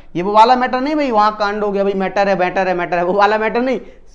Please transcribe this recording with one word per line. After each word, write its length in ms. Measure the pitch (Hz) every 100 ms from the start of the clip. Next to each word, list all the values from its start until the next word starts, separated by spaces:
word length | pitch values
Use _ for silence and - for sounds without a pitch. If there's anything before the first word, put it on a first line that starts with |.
| - 165
ये 60 |
वो 100 | 196
वाला 240 | 214 233 247
मैटर 240 | 254 254
नहीं 140 | 277
भाई, 160 | 302 277
वहां 200 | 214 208
कांड 320 | 214 202 208
हो 80 | 208
गया 120 | 196
भाई, 80 | 196
मैटर 360 | 190 185 202 202
है, 100 | 185
मैटर 300 | 180 190 185
है, 60 |
मैटर 220 | 175 170 175
है, 80 |
वो 80 | 180
वाला 260 | 202 202 220
मैटर 240 | 220 233
नहीं। 180 | 262 226 - - -